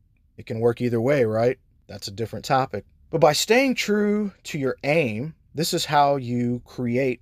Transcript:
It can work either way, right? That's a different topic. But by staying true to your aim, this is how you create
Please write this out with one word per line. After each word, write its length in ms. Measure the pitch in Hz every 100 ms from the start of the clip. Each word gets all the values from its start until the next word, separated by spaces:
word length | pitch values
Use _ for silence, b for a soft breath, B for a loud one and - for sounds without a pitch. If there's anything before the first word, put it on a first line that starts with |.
| _ _ _ -
It 80 | -
can 160 | 113
work 180 | 117 117
either 220 | 123 117
way, 240 | 120 143 113
right? 320 | 110 120 - _ _ -
That's 200 | 98 -
a 40 |
different 340 | 101 113 113 -
topic. 400 | 135 131 104 - _ -
But 100 | 160
by 140 | 151
staying 420 | 151 - 240 269 247
true 560 | - 208 208 208 202 -
to 140 | - 156
your 200 | 131 - 139
aim, 480 | 160 131 104 151 - _
this 200 | 135 165
is 100 | 170
how 320 | - 147 143 143
you 460 | 120 120 120 120
create 560 | - - 123 120 135 -